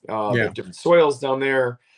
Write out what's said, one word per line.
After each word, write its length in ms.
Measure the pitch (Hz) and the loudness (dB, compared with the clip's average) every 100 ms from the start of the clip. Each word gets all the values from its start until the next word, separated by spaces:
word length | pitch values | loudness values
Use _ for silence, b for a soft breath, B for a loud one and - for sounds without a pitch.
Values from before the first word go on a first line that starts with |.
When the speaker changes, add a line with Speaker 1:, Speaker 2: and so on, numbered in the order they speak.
| - | -8
Speaker 1:
Uh, 220 | 110 104 | -4 -2
they 80 | 120 | -2
Speaker 2:
Yeah. 60 | |
Speaker 1:
have 100 | 107 | -2
different 220 | 110 92 - | -6 -16 -6
soils 420 | 160 170 151 131 | 2 4 4 0
down 220 | 139 135 | -4 -2
there. 400 | 135 135 123 123 b | 0 0 -2 -4 b